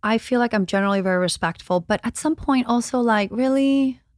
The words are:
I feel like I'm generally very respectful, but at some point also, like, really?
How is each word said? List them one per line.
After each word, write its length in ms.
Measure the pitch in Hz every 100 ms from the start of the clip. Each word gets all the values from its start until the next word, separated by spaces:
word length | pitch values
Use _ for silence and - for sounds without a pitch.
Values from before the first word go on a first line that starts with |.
I 160 | 208 226
feel 220 | - 247
like 120 | 240
I'm 140 | 214 185
generally 340 | 196 196 196
very 180 | 190 185
respectful, 600 | 180 - 170 - - 180
but 200 | 175 214
at 140 | 240 -
some 180 | 311
point 320 | 320 - 262 247
also, 320 | 240 233 254
like, 300 | 233 214 196
really? 680 | 214 262 269 277 277 269 254 _